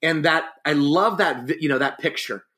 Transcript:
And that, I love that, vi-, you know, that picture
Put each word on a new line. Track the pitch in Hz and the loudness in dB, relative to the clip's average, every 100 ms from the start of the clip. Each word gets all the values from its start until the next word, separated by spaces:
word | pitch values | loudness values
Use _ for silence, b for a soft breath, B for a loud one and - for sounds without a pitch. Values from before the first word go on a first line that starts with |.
And | 160 160 | -2 2
that, | 160 160 - - | 2 2 -2 -6
I | 151 | -2
love | 147 143 165 214 196 | 2 2 4 2 2
that, | 180 127 123 | 0 -2 -4
vi-, | 151 | -2
you | 147 | 0
know, | 131 | 0
that | 139 - | 0 -2
picture | 160 - - 101 - | -6 -4 -6 -10 -12